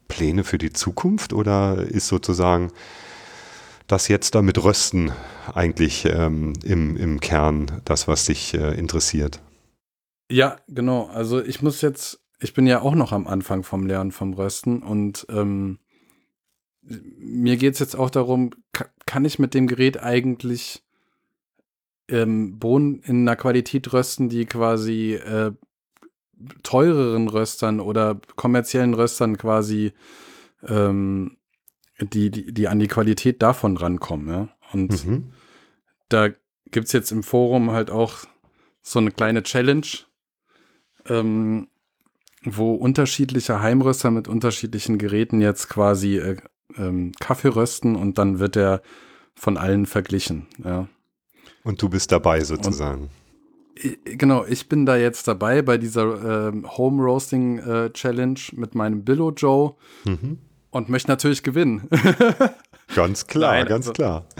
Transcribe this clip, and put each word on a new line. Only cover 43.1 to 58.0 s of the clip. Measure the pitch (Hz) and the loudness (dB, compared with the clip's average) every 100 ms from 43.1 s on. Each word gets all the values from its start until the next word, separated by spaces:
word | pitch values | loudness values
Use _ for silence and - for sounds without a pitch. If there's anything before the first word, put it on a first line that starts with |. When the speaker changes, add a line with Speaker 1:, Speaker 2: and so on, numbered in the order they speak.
| - 135 131 - 101 | 0 -2 -2 -2 0
Speaker 2:
Heimröster | 110 127 131 127 123 | 2 4 4 2 2
mit | 113 - | 0 -2
unterschiedlichen | 113 117 107 110 107 - 107 | -2 -2 -2 -6 -6 -2 -2
Geräten | 104 104 113 113 | 0 0 2 4
jetzt | 104 101 - | 2 2 -4
quasi, | - 101 101 101 98 | 2 2 4 2 0
äh, | 85 95 - _ _ - | -2 -6 -10 _ _ -8
ähm, | 95 90 90 - | -4 -2 -4 -6
Kaffee | - 127 139 | -4 0 2
rösten | 113 120 - 120 107 | 2 0 0 0 2
und | 101 95 | 0 2
dann | 101 95 | 2 2
wird | 98 107 | 0 2
der | 98 95 - - - - _ - | 2 2 -2 -20 -20 -20 _ -6
von | - 95 | -2 0
allen | 95 98 101 | 2 2 2
verglichen, | 107 92 98 - 80 78 - | -2 -2 -4 -4 -8 -10 -14
ja. | 90 90 92 _ _ _ _ _ - _ | -6 -6 -6 _ _ _ _ _ -20 _
Speaker 1:
Und | 117 98 | -8 -2
du | 98 | 0
bist | 92 - | 0 2
dabei | 87 87 80 | 2 4 2
Speaker 2:
Und | 76 | 0
Speaker 1:
sozusagen? | 78 98 71 73 67 71 - _ _ _ _ _ - | -2 -2 -2 -4 -6 -10 -16 _ _ _ _ _ -10
Speaker 2:
i-, | 135 - - | -10 -8 -12
genau, | 127 139 131 107 | 0 2 2 0
ich | 123 - | -6 -2
bin | 151 139 | 2 4
da | 123 | 4
jetzt | 120 117 - | 2 0 -4
dabei | 98 107 135 | -2 2 2
bei | 135 117 | 4 2
dieser, | 117 113 110 107 110 107 107 | 0 0 0 0 -2 -2 -2
ähm, | 104 - - | -4 -8 0
Home | 127 139 | 0 2
Roasting, | 127 131 131 131 123 117 | 2 0 0 0 0 -2
äh, | 123 117 117 | -2 -2 -2
Challenge | - | -4